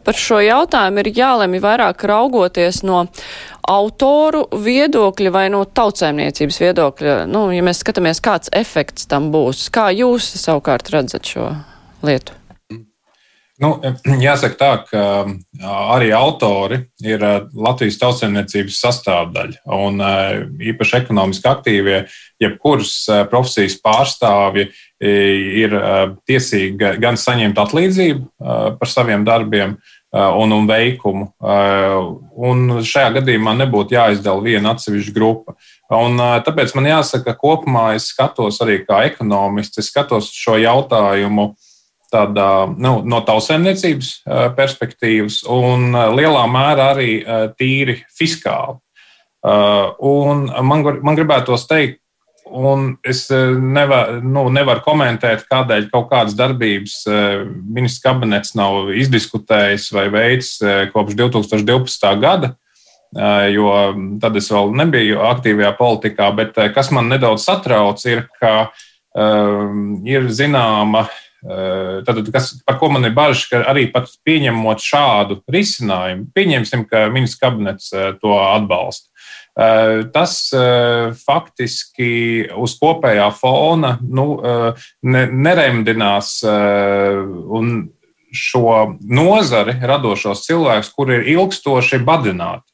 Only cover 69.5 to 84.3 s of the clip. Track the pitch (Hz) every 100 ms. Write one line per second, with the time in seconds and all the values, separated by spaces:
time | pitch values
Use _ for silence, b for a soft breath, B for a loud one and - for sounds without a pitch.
69.5 | 104 101 104 101 101 107 135 127 110 143
70.5 | 139 117 107 104 110 107 - - _ -
71.5 | 92 95 92 95 95 98 113 107 147 127
72.5 | - - 131 151 135 120 120 151 131 -
73.5 | 120 117 139 123 123 123 _ - 160 131
74.5 | 113 110 110 - 147 139 104 98 101 -
75.5 | 123 208 - 113 92 92 92 113 - 196
76.5 | 135 110 120 107 113 107 127 127 - 127
77.5 | 113 98 95 - 98 95 98 107 101 98
78.5 | 107 101 90 90 - _ B B B B
79.5 | - 113 110 110 110 113 147 170 - -
80.5 | 135 123 123 120 120 117 117 - 151 -
81.5 | - 123 - - - 120 117 117 117 104
82.5 | 95 117 - 151 165 139 104 101 - 131
83.5 | 135 156 165 139 120 127 131 143